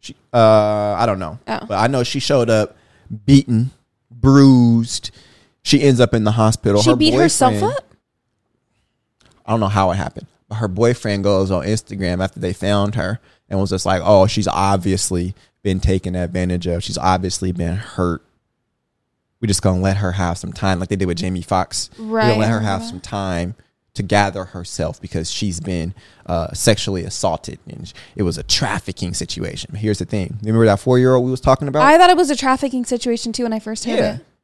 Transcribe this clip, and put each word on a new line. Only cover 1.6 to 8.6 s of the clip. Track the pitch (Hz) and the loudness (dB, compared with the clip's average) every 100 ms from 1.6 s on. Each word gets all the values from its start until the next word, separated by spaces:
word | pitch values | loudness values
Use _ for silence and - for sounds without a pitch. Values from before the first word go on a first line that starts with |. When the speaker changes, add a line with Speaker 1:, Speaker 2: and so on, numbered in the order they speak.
| 113 | -6
Speaker 1:
But | 98 | -2
I | 113 | 0
know | 135 | 0
she | 123 139 | -2 -4
showed | - 143 117 | 0 0 2
up | 110 104 - _ _ _ 107 | 2 0 -6 _ _ _ -10
beaten, | 120 139 139 113 131 - _ _ _ | 6 6 6 0 0 -6 _ _ _
bruised. | 120 135 139 139 127 120 117 117 - - - _ _ _ _ | 0 6 8 8 8 6 4 0 -8 -12 -18 _ _ _ _
She | - 147 | 0 4
ends | 143 123 | 4 4
up | 120 | 2
in | 120 | 2
the | 107 | 0
hospital. | 113 110 110 - 101 | 2 2 2 0 2
Speaker 2:
She | 117 | 4
Speaker 1:
Her | 269 | 4
Speaker 2:
beat | 311 | 2
herself | - 349 - 254 | 4 2 4 2
Speaker 1:
boyfriend | 208 403 554 | 2 -2 -4
Speaker 2:
up? | _ _ _ _ _ _ _ _ | _ _ _ _ _ _ _ _